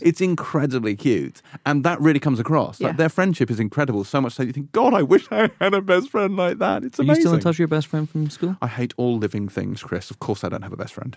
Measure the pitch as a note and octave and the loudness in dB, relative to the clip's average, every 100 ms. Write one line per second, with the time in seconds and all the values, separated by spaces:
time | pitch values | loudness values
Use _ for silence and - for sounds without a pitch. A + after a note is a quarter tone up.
0 | E3+ E3 F#3 E3+ - D#3+ C#3+ B2+ A2 G#2 | 2 2 2 0 -2 -2 0 0 -2 0
1 | D3 G2+ C2+ - - - - D3 E3+ F3 | 2 2 -2 -10 -20 -6 0 2 2 4
2 | D3+ D#3 D3+ A#2+ A#2+ D#3 G#2 - A#2+ D#3 | 4 4 2 0 2 2 0 -2 -2 2
3 | D#3+ - F#3+ E3 A#2+ A2+ G#2+ - C#3 G#2 | 2 2 0 2 0 0 -2 0 0 0
4 | G2 C#3+ B2+ - B2 C3+ C#3+ A3 B3 G3 | 0 0 0 -2 -4 -6 -4 2 4 4
5 | D3 F#3+ - G#3+ A3 - G3 G3 F#3+ F3+ | 4 2 0 0 0 0 0 2 2 2
6 | C4+ A3 G3 F#3+ F3+ A3 G3+ - B3+ - | 2 0 0 0 -2 0 -2 -2 -4 0
7 | C#3 D#3 E3 E3 E3+ D#3+ D#3+ D#3 D3 D#3 | 2 4 4 2 2 0 0 0 -2 -4
8 | D3+ D#3 D3+ - E3+ F#3 A#2+ A#2+ B2 - | -4 -4 -4 -4 -4 -4 -6 -4 -6 -2
9 | B2 A#2 G#2 G#2 G2+ - G2 G2 - F2+ | -2 0 -2 -4 -6 -6 -6 -8 -8 -8
10 | - - - G2+ F2+ F#2 F#2+ - - - | -8 -8 -6 -4 -6 -8 -10 -12 -12 -12
11 | - | -12